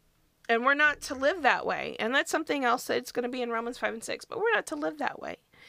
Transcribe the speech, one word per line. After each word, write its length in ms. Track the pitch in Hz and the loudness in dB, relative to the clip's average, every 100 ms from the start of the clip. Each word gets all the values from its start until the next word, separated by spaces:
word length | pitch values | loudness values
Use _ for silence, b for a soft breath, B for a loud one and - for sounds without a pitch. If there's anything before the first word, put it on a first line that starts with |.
| _ _ _ _ - | _ _ _ _ 0
and 180 | 233 254 | 2 4
we're 80 | |
not 260 | 285 302 285 | 4 4 2
to 120 | - | -4
live 260 | 269 277 370 | 0 0 4
that 240 | 254 185 | 4 4
way. 320 | - 160 156 - | 2 -2 -4 -4
And 160 | 220 | 0
that's 160 | 277 339 | 2 2
something 340 | 311 320 294 247 | 0 0 0 2
else 180 | 247 | 2
that's 280 | - 240 247 | 0 -2 -2
gonna 180 | - 247 | -4 -4
be 100 | 254 | -2
in 100 | 240 | -2
Romans 280 | 226 233 247 | -2 -4 -4
five 160 | 220 | -4
and 100 | 220 | -4
six, 220 | - - - | -6 -8 -6
but 120 | - | -2
we're 140 | 453 | 2
not 140 | 415 - | 2 0
to 100 | 302 | -4
live 220 | 320 302 | -4 -4
that 240 | 269 - | -4 -4
way. 140 | 76 - _ B | -8 -10 _ B